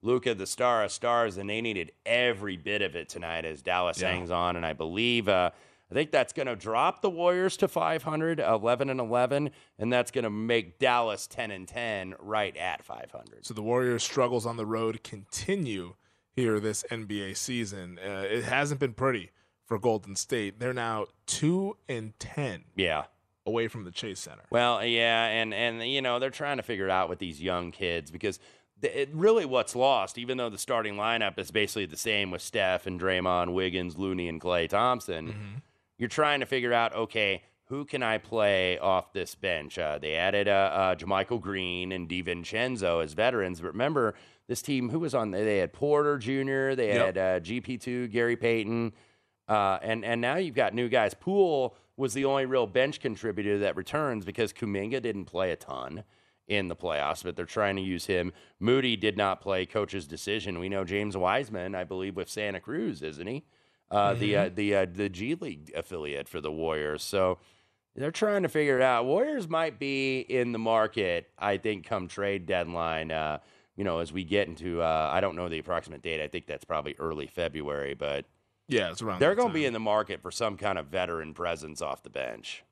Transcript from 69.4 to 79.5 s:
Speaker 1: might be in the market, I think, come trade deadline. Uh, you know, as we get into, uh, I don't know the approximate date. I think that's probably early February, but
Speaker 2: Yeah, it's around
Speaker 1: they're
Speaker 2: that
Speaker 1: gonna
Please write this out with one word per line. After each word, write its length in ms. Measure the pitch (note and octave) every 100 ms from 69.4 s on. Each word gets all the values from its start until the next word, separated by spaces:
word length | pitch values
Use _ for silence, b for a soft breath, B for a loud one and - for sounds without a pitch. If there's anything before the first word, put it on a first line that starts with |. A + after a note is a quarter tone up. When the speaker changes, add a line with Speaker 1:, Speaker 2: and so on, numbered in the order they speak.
| F3
Speaker 1:
might 300 | D#3+ E3 G#2
be 420 | C#3 C#3 C3+ C3
in 320 | - B2+ A#2+
the 60 | A#2
market, 720 | A2+ A2+ G#2+ A2+ F#2+ F2 - -
I 200 | G2+ G2
think, 260 | G#2+ G#2
come 240 | - G#2+ F2+
trade 380 | - G2+ G2 F2
deadline. 680 | F#2 E2 F2 E2 D#2+ D#2+
Uh, 260 | D#2+ D2+ D2+ b b b -
you 80 |
know, 140 | G2 E2
as 140 | E2
we 120 | E2+
get 240 | E2+ G2+ F#2
into, 320 | D#2+ E2+ E2+
uh, 280 | E2 D#2+ D#2
I 80 | E2
don't 160 | G2 D#2+
know 120 | F2
the 100 | D#2+
approximate 420 | D2+ E2+ D#2+ D#2
date. 180 | C#2+ D#2+
I 60 | D2+
think 180 | F2 D#2+
that's 180 | D2
probably 300 | - D#2+ C#2+ C#2
early 280 | E2 D#2 C#2
February, 640 | - E2 D2+ D2 D2 C#2
but 300 | C#2 C#2+ C#2+ - _ _ _ _
Speaker 2:
Yeah, 220 | B2 F#2
it's 120 | F#2
around 160 | A2 F2+
Speaker 1:
they're 140 | D3
Speaker 2:
that 60 | G3+
Speaker 1:
gonna 120 | B3